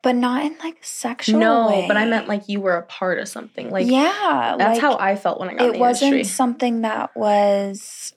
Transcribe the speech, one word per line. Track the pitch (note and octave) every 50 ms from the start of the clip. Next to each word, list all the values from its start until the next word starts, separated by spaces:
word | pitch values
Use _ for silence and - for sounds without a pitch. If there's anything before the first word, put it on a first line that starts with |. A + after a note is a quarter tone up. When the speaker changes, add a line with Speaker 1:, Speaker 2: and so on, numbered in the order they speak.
Speaker 1:
but | - C4 B3
not | A#3+ B3 B3 B3 C4+ D4+
in, | D4 D#4+ - -
like, | E4 E4 _
a | -
sexual | - - - - A#3+ A#3+ - - - A3 A3+
Speaker 2:
No, | A3 A3 A3+ A#3 A3+
Speaker 1:
way. | A3 G#3 G3 F3+
Speaker 2:
but | - G#3
I | G#3 A3
meant, | A3+ A3+ A3 -
like, | - G#3+ G3+ G3
you | - G3+ G3+
were | G3 F#3+ F3
a | E3+ F3
part | - - - F#3+ F#3 F3 -
of | -
something. | - - - - - _ - - G3
Like, | G#3 F#3+ F#3 A#3+
Speaker 1:
Yeah, | B3+ C4 C#4+ E4+ G4+ G#4 G#4 F4 C#4+ C4+ A#2 A#2 G2
Speaker 2:
that's | - F#3+ G#3+ A3+
Speaker 1:
like, | A#3
Speaker 2:
how | C4 D4 A#3+
I | - G3 G3 G3+
felt | G3+ - F3 - -
when | F#3 F#3
I | -
got | - B3
in | B3
Speaker 1:
it | -
Speaker 2:
the | -
Speaker 1:
wasn't | B3 B3 G#3 G#3 C#4 C#4 C#4
Speaker 2:
industry. | C4 A3 G3 -
Speaker 1:
something | - C4 B3 A#3+ - B3+ B3 A#3 A3+
that | A3+ A3 G#3+ A3 - - _
was | - A3 G#3+ G#3 G#3 G3+ G3+ G3+ G3+ G3+ G3 G3 G3 - - - - - - _